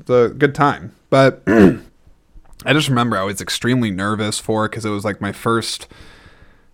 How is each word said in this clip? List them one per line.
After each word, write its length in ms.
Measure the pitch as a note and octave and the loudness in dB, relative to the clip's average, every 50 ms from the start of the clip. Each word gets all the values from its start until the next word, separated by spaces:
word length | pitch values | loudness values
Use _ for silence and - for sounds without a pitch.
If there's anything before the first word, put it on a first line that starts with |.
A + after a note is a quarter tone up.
| - | -4
the 300 | - B2 B2 A#2 A2 - | 0 2 4 2 2 2
good 180 | C3 C#3+ C#3+ C#3 | 0 0 0 2
time. 400 | - D3+ C#3+ - - - - - _ _ _ | 0 0 0 0 -2 -8 -16 -20 _ _ _
But 340 | - C3+ C3+ C3 - - - | 2 4 4 4 2 0 -2
<clears throat> 20 | |
I 1300 | - G#2+ A2+ G2+ F2+ - - - - _ _ _ - _ _ _ _ _ - - - - - - B2+ C3+ | 2 6 6 6 6 6 2 -6 -16 _ _ _ -20 _ _ _ _ _ -20 -20 -20 -20 -6 -2 0 0
just 140 | D#3 D3 C#3 | 2 2 0
remember 260 | C3 A#2+ A#2+ A#2+ A2 | 0 0 0 0 -2
I 60 | F#2+ F#2+ | -2 -4
was 180 | G2+ G2+ - | -4 -6 -8
extremely 500 | F#2 - - - - A#2 B2+ B2+ A#2+ G#2+ | -8 -8 -8 -4 -2 0 0 0 0 -2
nervous 480 | F#2 F2+ G2 G#2 G#2+ G#2 G#2+ G#2+ G#2+ - | -2 -4 -4 -4 -4 -2 -4 -4 -6 -6
for 280 | - - A2 G#2+ G#2+ | -4 -4 -2 -2 -2
it 60 | G#2 - | -4 -4
'cause 120 | A2+ G#2+ | -6 -6
it 60 | G#2+ | -6
was, 160 | G#2 G2+ G2 | -6 -4 -4
like, 160 | G#2+ G2 - G2+ | -6 -6 -6 -8
my 100 | G2 F#2 | -8 -8
first, 540 | - - A#2 A2+ A2+ A2 - - - - - - - - - - - - - - _ - - _ _ _ _ | -4 -2 -2 0 0 -2 -4 -8 -10 -12 -18 -20 -20 -20 -20 -20 -20 -20 -20 -20 _ -20 -20 _ _ _ _